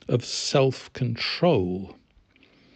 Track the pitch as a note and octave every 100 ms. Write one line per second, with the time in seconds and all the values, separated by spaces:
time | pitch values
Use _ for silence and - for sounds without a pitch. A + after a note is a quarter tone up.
0 | - B2 - - - D3 C3+ - - -
1 | B2 A2+ - - F3 C3 F2+ F#2 F#2+ -
2 | _ _ _ _ _ _ _